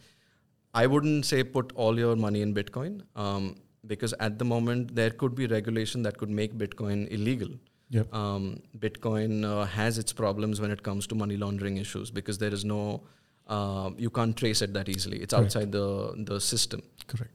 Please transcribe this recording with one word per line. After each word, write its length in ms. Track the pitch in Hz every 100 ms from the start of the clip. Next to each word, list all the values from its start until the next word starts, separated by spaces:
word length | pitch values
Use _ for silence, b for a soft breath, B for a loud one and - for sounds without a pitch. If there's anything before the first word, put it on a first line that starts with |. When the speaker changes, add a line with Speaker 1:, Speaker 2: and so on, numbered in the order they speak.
| b b b b b _ _
Speaker 1:
I 120 | 117 123
wouldn't 380 | 147 147 151 135
say 180 | 139
put 280 | 127 131 123 -
all 220 | 113 117
your 180 | 117 113
money 260 | 107 104
in 120 | 104
Bitcoin, 480 | 101 101 - 151 202 - -
um, 400 | 101 101 95 - - _ 107
because 260 | 107 117 110
at 180 | 110 107
the 80 | 123
moment 500 | 117 117 120 123 120
there 140 | 113
could 240 | 117 135 123
be 120 | 123
regulation 560 | 110 107 113 110 127
that 140 | 110 104
could 120 | 104
make 280 | 104 107 113
Bitcoin 500 | 104 - 104 101 101
illegal. 400 | 107 107 127 101 123 - _ -
Speaker 2:
Yep. 220 | 117 107
Speaker 1:
Um, 480 | 110 104 101 98 - - 113
Bitcoin, 680 | 107 - 117 107 110 107
uh, 220 | 107 104 104
has 320 | 95 110 113
its 160 | 110
problems 480 | - 110 98 107 104
when 80 | 104
it 140 | 104
comes 240 | - 101 104
to 80 | 110
money 220 | 104 101
laundering 400 | 101 101 101 98
issues 340 | 101 101 104
because 260 | 104 98 98
there 160 | 107
is 100 | 101
no, 380 | 104 104 104 107 - b b b -
uh, 420 | 107 101 98 95 -
you 140 | 117
can't 260 | 120 113 113
trace 240 | 120 104
it 120 | 104
that 160 | 98 98
easily. 280 | 95 98 101
It's 100 | 98
Speaker 2:
Correct. 220 | 113 107 110
Speaker 1:
outside 160 | 104
the, 420 | 101 101 98 107 - 104
the 120 | 101
system. 440 | 101 117 - - - - -
Speaker 2:
Correct. 240 | 110 117